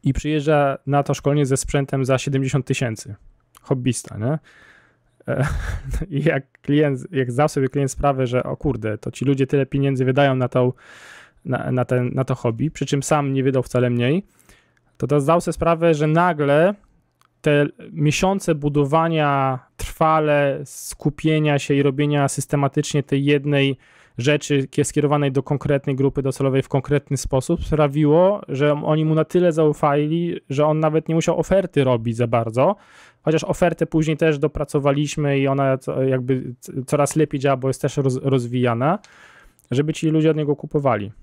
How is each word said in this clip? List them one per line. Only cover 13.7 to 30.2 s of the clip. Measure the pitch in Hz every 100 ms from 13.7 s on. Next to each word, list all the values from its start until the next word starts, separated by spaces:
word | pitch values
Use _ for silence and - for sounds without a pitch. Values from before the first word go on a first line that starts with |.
| 123 123
mniej, | 120 120 170 - _ _ _ _ _ _ _
to, | 127
to | 147
zdał | 139 170
sobie | 175
sprawę, | 160 165 165 170
że | 151 151
nagle | 160 180 151 143 147 180 208 _ _ _ _ _ _
te | 156 147 147 - -
miesiące | 160 151 143 190 196 -
budowania | 156 147 143 139 160 165 160 147 139 135 127 _ -
trwale, | - - 160 156 151 147 143 139
skupienia | 143 - - - 151 - 156 156 151 143
się | -
i | 139
robienia | 143 135 147 147 139
systematycznie | - - 147 139 - 143 147
tej | 135 139
jednej | 139 147 143 143 139 131 _ _ _ -
rzeczy | 123 147 - 143 131
kie-, | -
skierowanej | 143 151 143 147 143
do | 135
konkretnej | - 143 - 139 147 131
grupy | 131 143
docelowej | 135 - 139 131
w | -
konkretny | 139 135 143 - 135
sposób | - 135 - 170
sprawiło, | - 151 147 143 147 160 185 202 -
że | 135 147
oni | 147 151 156
mu | 156
na | 156
tyle | 156 180 175
zaufali, | 156 156 147 151 143 151 165